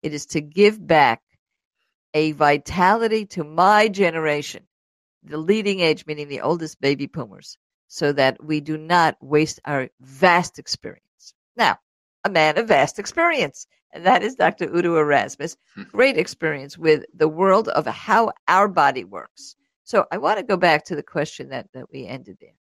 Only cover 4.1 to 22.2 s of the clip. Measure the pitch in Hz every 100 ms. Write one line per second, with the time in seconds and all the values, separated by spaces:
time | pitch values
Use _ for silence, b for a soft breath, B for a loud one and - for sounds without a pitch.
4.1 | 165 156 147 143 - _ _ _ _ _
5.1 | _ - 151 160 220 208 190 170 151 -
6.1 | 147 147 139 143 170 156 - 139 143 139
7.1 | 160 113 95 - - _ _ _ - 147
8.1 | 143 131 - 151 151 147 156 156 175 160
9.1 | - 135 151 151 - - 143 127 _ 131
10.1 | 135 185 175 175 - - - 110 98 _
11.1 | _ - _ _ 233 190 - _ _ _
12.1 | _ 208 180 156 151 226 147 143 - 202
13.1 | - 339 302 151 - - _ _ 160 175
14.1 | - 208 262 185 - 175 170 175 165 151
15.1 | 139 107 - 139 - B B - - 269
16.1 | 262 226 - 160 147 139 - 160 151 -
17.1 | - 156 156 196 190 226 - 151 - -
18.1 | 196 226 - - 185 202 170 139 127 92
19.1 | 95 - _ - _ _ _ - 214 -
20.1 | 180 147 214 175 185 175 151 - 151 -
21.1 | 156 151 - 135 131 - 127 127 135 117
22.1 | 131